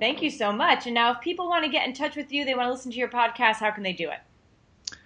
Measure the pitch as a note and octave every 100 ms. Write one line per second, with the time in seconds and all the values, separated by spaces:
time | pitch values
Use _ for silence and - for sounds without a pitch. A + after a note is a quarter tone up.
0 | A3 D4+ D4+ - G#3 G#3 D4 C4+ B3 A#3
1 | A#3 A#3+ E4+ F4 F4 F4 D#4 D4+ - B3+
2 | D4 D4 C#4+ C#4+ C#4 B3+ B3 B3 B3+ A#3
3 | A#3+ B3 A#3 A#3 A#3 G#3+ G#3+ G#3 F#3+ F3
4 | D#3+ - - _ _ _ _ _ - -